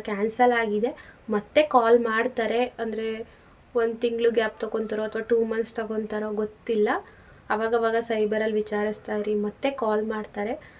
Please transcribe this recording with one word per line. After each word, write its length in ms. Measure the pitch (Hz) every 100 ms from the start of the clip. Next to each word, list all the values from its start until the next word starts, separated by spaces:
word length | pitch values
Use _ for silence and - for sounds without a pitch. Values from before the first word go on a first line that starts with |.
ಕ್ಯಾನ್ಸಲ್ 520 | 214 202 220 233 247
ಆಗಿದೆ. 400 | 233 220 208 240 - - - -
ಮತ್ತೆ 320 | 208 - 294
ಕಾಲ್ 380 | 302 254 226 240
ಮಾಡ್ತಾರೆ, 640 | 233 220 247 247 220 226 247 -
ಅಂದ್ರೆ 600 | 233 214 220 220 233 - - - -
ಒಂದ್ 220 | 240 233 226
ತಿಂಗ್ಳು 320 | 240 233 233
ಗ್ಯಾಪ್ 300 | 226 214 -
ತಗೊಂತಾರೋ 420 | 220 226 220 214
ಅಥವಾ 200 | 214 220
ಟೂ 220 | 214 233
ಮಂತ್ಸ್ 300 | 226 220 226
ತಗೊಂತಾರೋ 580 | - 214 220 214 214 214
ಗೊತ್ತಿಲ್ಲ. 560 | 208 214 - - 214 220 359 - - - - -
ಅವಾಗವಾಗ 460 | 214 226 233 226 226
ಸೈಬರಲ್ಲಿ 580 | 233 220 208 214 220
ವಿಚಾರಿಸ್ತಾ 600 | 214 214 208 214 208 - 214
ಇರಿ, 180 | 208
ಮತ್ತೆ 360 | 208 208 - 277
ಕಾಲ್ 360 | 277 220 214 220
ಮಾಡ್ತಾರೆ. 480 | 214 214 208 214 302 -